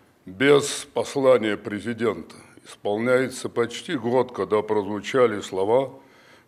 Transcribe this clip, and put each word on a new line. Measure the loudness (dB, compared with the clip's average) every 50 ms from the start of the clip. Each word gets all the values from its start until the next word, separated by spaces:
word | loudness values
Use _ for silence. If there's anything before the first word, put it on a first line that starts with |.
| _ _ _ _ _
без | -14 -4 0 4 4 6 4 4 0 -6 -8 -10 -6
послания | -6 -6 -6 -4 -2 2 4 4 4 4 4 0 -2
президента. | -4 -6 -8 -8 -6 -6 -6 -4 -2 0 -2 -2 -2 -8 -14 -18 -20 -20 -20 _ -20 -20
Исполняется | -20 -16 -6 -4 -2 -2 0 2 2 2 2 2 -2 -4 -8 -10 -4
почти | -2 -2 -2 -2 -4 -8 -8 -8 -6
год, | -4 -2 2 2 2 2 0
когда | -2 -6 -2 0 0 0
прозвучали | 2 0 0 0 0 -2 -6 -6 -6 -2 2 4 4 4 2 -2
слова, | -6 -6 -4 -2 0 2 2 2 0 -2 -8 -16 -20 _ _ _ _ _ -20 _ _